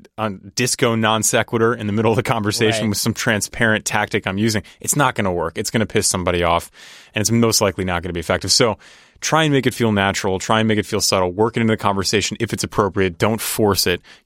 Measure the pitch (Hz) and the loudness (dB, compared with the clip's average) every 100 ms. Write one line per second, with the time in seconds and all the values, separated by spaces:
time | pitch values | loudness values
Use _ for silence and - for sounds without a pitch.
0 | - - 110 92 101 - 123 - 123 113 | -8 -6 -6 -6 -10 -4 -4 0 0 2
1 | 110 110 104 123 107 117 113 117 104 104 | 2 2 2 0 0 2 0 0 -2 0
2 | 110 110 - 117 104 104 110 110 110 98 | 2 2 0 -2 -2 0 0 0 -2 -2
3 | 117 104 - 107 - - 113 107 - 107 | -2 -2 -2 -2 -2 -2 0 0 -2 -2
4 | 104 107 101 95 113 107 - - - 147 | -2 -2 -4 -2 0 -2 -6 -10 -4 0
5 | 131 - 98 87 82 104 107 113 104 110 | 0 0 -2 -2 -4 -6 -4 -2 -2 0
6 | 95 95 90 87 87 85 - - - - | -2 -2 0 0 2 0 -2 -12 -20 -20
7 | - 110 104 117 117 107 101 92 92 85 | -8 -4 0 2 4 2 0 0 -2 -4
8 | 90 85 82 90 95 - 120 101 - - | -4 -6 -2 -2 2 2 2 0 -8 -20
9 | - _ - 156 156 139 120 - 113 101 | -20 _ -2 2 2 2 2 0 2 2
10 | 98 95 101 92 - 110 110 107 101 104 | 2 0 -2 -2 0 2 2 0 0 -2
11 | - 98 90 90 113 123 113 110 104 98 | 0 2 0 2 0 2 0 2 0 0
12 | 92 107 - - 117 101 - - 101 98 | 0 0 0 -4 -4 -4 -4 0 0 2
13 | 95 85 107 113 - - 107 95 98 87 | -2 0 0 0 -4 0 2 2 0 -2
14 | - - | -6 -18